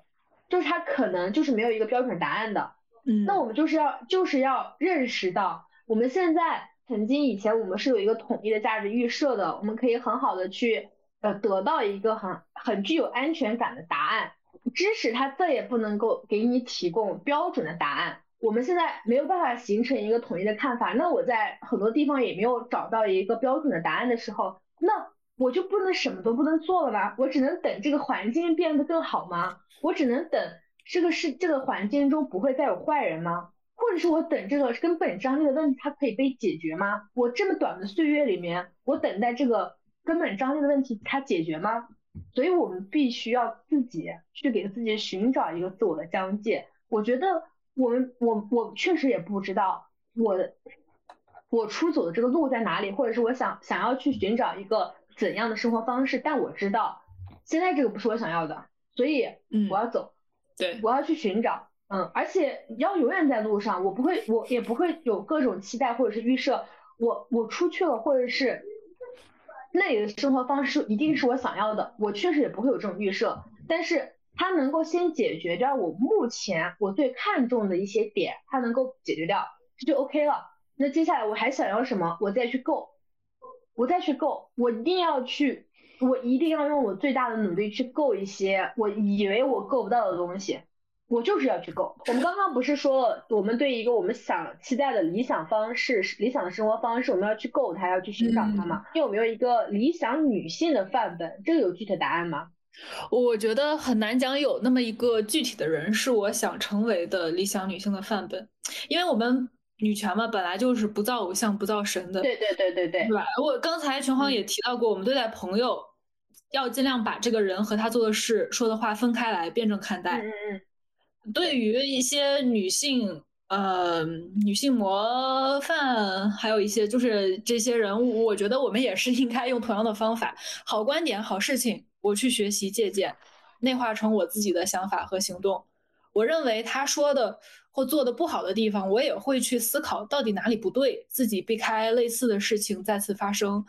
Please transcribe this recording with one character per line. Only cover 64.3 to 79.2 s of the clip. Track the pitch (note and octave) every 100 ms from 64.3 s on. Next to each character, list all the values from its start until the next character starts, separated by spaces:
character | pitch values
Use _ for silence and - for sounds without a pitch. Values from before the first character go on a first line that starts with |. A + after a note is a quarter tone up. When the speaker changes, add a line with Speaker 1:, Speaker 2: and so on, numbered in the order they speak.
| A3+ A3
Speaker 1:
也 | A#3+
不 | G3+
会 | A#3+ F4 -
有 | A#3+ G3+
各 | G3+ D#4
种 | B3+ F#3+
期 | - A#3
待 | B3
或 | A#3+ A3
者 | G#3+
是 |
预 | A3+ B3+
设， | C#4+ A3 - - - -
我， | A#3 - -
我 | A#3 A3
出 | - F4
去 | - E4+
了， | A3
或 | D4 C4
者 | B3
是 | - B3 - - - - - B4 - - _ - - -
那 | F4 G4
里 | G#3+
的 | G#3
生 | - C#4
活 | C4 B3+
方 | C#4 C4
式 | D4+ -
一 | G#3+
定 | D#4 C#4+
是 | B3
我 | C4+
想 | G#3+ F#3
要 | G#3+ G3+
的， | - -
我 | G#3
确 | G3+ F4+
实 | D4+
也 | G3
不 | F#3
会 | C4
有 | F3+
这 | G3+
种 | F#3+
预 | G3
设。 | - G3+ - - - -
但 | E4+
是 | E4 E4 - - _
它 | - F#4
能 | F4 C4
够 | D#4+
先 | D#4+ F4 F4
解 | - F3+ D#3+
决 | E3+ F3
掉 | C4 C4+
我 | E3+
目 | F#3+ D4+ G#4+ A#3+
前 | - G3 D#3+ F3 -
我 | G3
最 | G3 C4
看 | - G#4 F4 A#3+
重 | A#3+ G3
的 | F3+
一 | G3+
些 | A3 A#3
点， | F#3+ D#3 - -
它 | C4
能 | A#3
够 | B3+ B3+ -
解 | -
决 | D#3